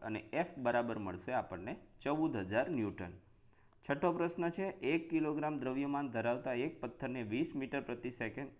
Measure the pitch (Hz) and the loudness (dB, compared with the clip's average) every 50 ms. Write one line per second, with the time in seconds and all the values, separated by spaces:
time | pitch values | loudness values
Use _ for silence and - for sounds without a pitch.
0 | - 110 107 107 - - - 151 175 175 - 139 123 120 117 120 117 117 113 107 | -6 -4 -4 -4 -6 -2 0 0 0 0 -4 0 2 4 4 4 4 2 0 -2
1 | 101 92 90 92 - 127 127 120 - - 92 90 92 123 - - - - - - | -2 -4 -4 -4 -4 0 0 0 0 -2 -6 -6 -6 -6 -8 -8 -10 -18 -20 -4
2 | - 139 147 156 160 156 131 107 92 92 104 117 139 180 160 123 107 101 90 - | 0 0 2 4 2 2 2 0 0 2 2 2 4 4 2 2 0 0 -2 -4
3 | 92 87 92 - - - - - - - - - - - - - - - 143 139 | -8 -8 -8 -12 -18 -20 -20 -20 -20 -20 -20 -20 -20 -20 -20 -14 -2 -2 0 4
4 | 180 180 170 170 170 170 170 - 170 170 165 185 190 196 - - - 131 160 165 | 4 2 4 4 2 0 2 0 0 0 0 0 -2 -2 -2 0 2 2 2 2
5 | 165 - 165 160 156 151 147 151 147 151 151 139 123 131 127 135 143 139 143 143 | 2 2 2 2 4 4 2 2 0 0 0 0 0 0 0 0 0 2 0 0
6 | 143 131 113 113 113 117 120 127 - 135 123 120 135 165 - - - 120 - - | 0 0 0 2 2 2 2 2 0 0 0 0 0 0 -2 -4 -8 -8 -6 -6
7 | 139 120 127 127 117 104 107 131 165 165 - 139 135 127 143 139 - - 123 - | -6 -4 -4 -4 -2 0 0 0 0 0 0 -4 -2 -2 -2 -4 -2 -4 -6 -4
8 | - 127 123 - 117 107 - 131 139 135 - | -4 -8 -4 -4 -6 -4 -4 -6 -8 -8 -10